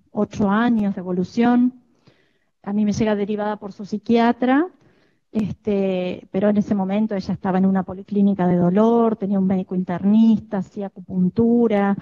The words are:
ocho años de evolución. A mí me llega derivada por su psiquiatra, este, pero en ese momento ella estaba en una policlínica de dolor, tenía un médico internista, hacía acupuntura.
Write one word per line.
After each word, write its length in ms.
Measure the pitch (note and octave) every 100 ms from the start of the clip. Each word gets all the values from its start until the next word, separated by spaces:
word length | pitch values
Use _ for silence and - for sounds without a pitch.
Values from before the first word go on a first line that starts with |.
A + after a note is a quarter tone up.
| _
ocho 400 | G#3+ G3+ - G3+
años 460 | G#3 A#3+ A3 G3+ G3
de 60 |
evolución. 840 | F3+ F3+ F3+ A#3+ A#3 B3 B3 - _ _ _ _ _ _ _ _
A 100 | -
mí 120 | G#3 G#3
me 80 |
llega 220 | G3 G#3+ G#3
derivada 420 | G#3 G#3 G#3 G#3
por 140 | G3+
su 140 | - G3
psiquiatra, 840 | G#3+ - A#3 A#3 A#3 B3 C4+ F4+ - _ _ _ _ _
este, 960 | A3 G#3+ - - G3 G3 F#3 F3+ - -
pero 180 | F#3+ G#3
en 80 | G#3
ese 160 | -
momento 420 | G#3 F#3+ G3+ A3 G3
ella 180 | G3
estaba 260 | F#3 G3 F#3+
en 80 | F#3+
una 160 | F#3+
policlínica 640 | F#3 F#3 - G3+ G3+ G3 F3+
de 80 | F3+
dolor, 600 | F3 F#3+ A3+ A#3 A3+ A3
tenía 220 | G3 G3
un 80 | F#3
médico 300 | F#3+ F#3 F#3
internista, 840 | F#3 F3 G3 G#3+ A3+ G#3+ - G3
hacía 300 | F3+ G#3 G3
acupuntura. 1080 | - F3+ F#3 F3+ - A#3 A#3+ A#3 G3+ G3+ G3+